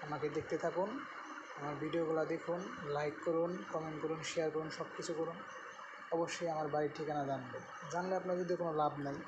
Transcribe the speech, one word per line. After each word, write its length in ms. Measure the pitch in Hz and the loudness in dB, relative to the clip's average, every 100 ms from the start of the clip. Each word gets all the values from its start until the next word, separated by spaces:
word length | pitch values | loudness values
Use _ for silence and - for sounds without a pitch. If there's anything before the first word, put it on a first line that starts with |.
আমাকে 220 | 147 151 147 147 | -4 -2 0 0
দেখতে 200 | 143 156 | 0 0
থাকুন, 240 | 175 156 202 269 - - - - - - | 2 2 0 0 -6 -10 -10 -10 -10 -6
আমার 160 | 143 143 | -4 -2
ভিডিওগুলো 400 | 156 170 160 160 151 | 0 2 4 4 4
দেখুন, 280 | 160 - 175 196 - 151 147 | 0 0 -2 -2 -6 -2 2
লাইক 180 | 147 151 - | 2 0 2
করুন, 240 | 165 170 185 202 | 4 4 0 -2
কমেন্ট 260 | 160 156 151 | -2 -2 -2
করুন, 180 | 156 160 151 | -2 -2 -2
শেয়ার 180 | - 160 | 2 2
করুন, 140 | 156 156 147 | 2 -2 -4
সব 100 | 160 - | -6 -4
কিছু 160 | 175 160 | -2 0
করুন। 200 | 160 170 - - - - - - - | 0 -2 -8 -10 -12 -12 -12 -12 -2
অবশ্যই 340 | 165 165 - 170 | 2 2 0 0
আমার 140 | 156 151 | 0 2
বাড়ির 180 | 147 147 143 | 4 2 0
ঠিকানা 260 | 151 147 139 | 0 0 2
জানবেন, 320 | 135 127 120 - - 151 | 0 -2 -8 -8 -10 -2
জানলে 220 | 165 185 185 | 0 2 2
আপনার 160 | 180 180 | 2 2
যদি 140 | 175 175 | 2 2
কোনো 120 | 170 156 | 2 4
লাভ 100 | 147 143 143 | 4 4 -2
নাই 100 | 139 | -4